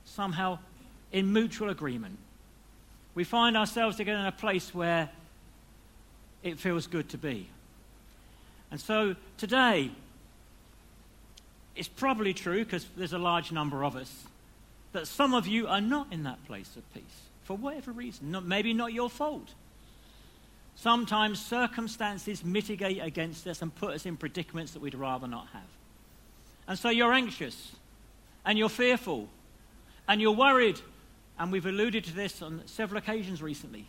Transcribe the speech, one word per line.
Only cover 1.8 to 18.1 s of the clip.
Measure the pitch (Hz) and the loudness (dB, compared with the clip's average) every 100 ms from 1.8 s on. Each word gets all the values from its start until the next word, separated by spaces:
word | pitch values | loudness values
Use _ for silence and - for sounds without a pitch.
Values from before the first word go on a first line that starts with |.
| 147 120 98 98 - - - - - - - - - | -4 -4 -8 -12 -18 -20 -20 -20 -20 -20 -20 -20 -8
We | - | -6
find | 170 233 233 220 | 0 4 6 4
ourselves | 214 240 226 208 | 2 2 0 0
together | 208 214 | -2 0
in | 196 | -2
a | |
place | - 214 185 - | -2 0 0 -2
where | 175 170 170 156 - - - - - - - - - - - - - | -2 2 2 0 -6 -20 -20 -20 -20 -20 -20 -20 -20 -20 -20 -20 -10
it | 180 156 | -8 -2
feels | 190 170 - | 0 0 0
good | 170 - | -4 -4
to | 127 | -6
be. | 147 113 90 - - - - - - - - - - - - | -6 -6 -8 -18 -20 -20 -20 -20 -20 -20 -20 -20 -20 -20 -14
And | 151 | -8
so | - 214 208 180 - - | 0 2 2 -2 -10 -10
today, | 214 262 247 185 131 - - - - - - - - - - - - - - - - - - | 2 6 6 6 0 -6 -18 -20 -20 -20 -20 -20 -20 -20 -20 -20 -20 -20 -20 -20 -20 -20 -16
it's | - - | -12 -12
probably | - 269 226 202 | -2 0 2 0
true, | 185 180 185 226 | 0 0 0 0
'cause | 180 - 170 | -4 -6 -8
there's | 180 | -6
a | 175 | 0
large | 175 170 156 | 2 2 0
number | 160 147 139 | -2 -2 0
of | 143 127 | -2 -2
us, | 131 - - - - - - - - | -10 -16 -20 -20 -20 -20 -20 -20 -10
that | 185 156 | -8 -4
some | - 285 | 2 4
of | 247 180 | 4 4
you | 226 214 | 0 2
are | 190 | 2
not | 214 285 285 | 2 0 -2
in | 170 | -6
that | 143 123 | -6 -8
place | - 101 - 120 | -10 -12 -12 -18
of | - | -18
peace, | - - - - - | -18 -18 -20 -20 -16
for | - 196 | -8 -6
whatever | 269 302 247 | -6 -6 -10
reason. | 233 240 | -10 -10